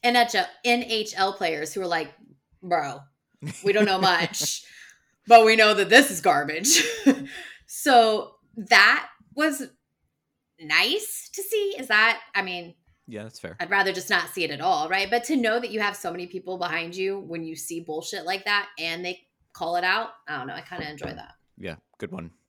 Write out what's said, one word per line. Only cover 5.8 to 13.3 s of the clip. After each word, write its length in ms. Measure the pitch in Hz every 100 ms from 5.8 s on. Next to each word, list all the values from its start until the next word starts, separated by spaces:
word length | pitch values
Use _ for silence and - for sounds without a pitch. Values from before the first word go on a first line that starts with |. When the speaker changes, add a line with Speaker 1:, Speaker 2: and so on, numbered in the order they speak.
| 190
Speaker 1:
this 220 | 233 277
is 100 | 175
garbage." 640 | 196 147 147 156 220 339 480 453 339
<laughs> 100 | - - - - - _
So 680 | - 294 254 226 214 - _ _ -
that 500 | 208 214 208 285 - _ _ -
was 280 | 311 277 269 _ _ _ _ _ _ _ _ _
nice 720 | 160 156 196 381 427 - -
to 100 | -
see. 320 | 392 440 403 392
Is 100 | 262
that, 340 | 214 220 226 - 202
I 60 |
mean, 340 | 190 180 170 170 _ _ -
Speaker 2:
Yeah, 160 | 110
that's 160 | 107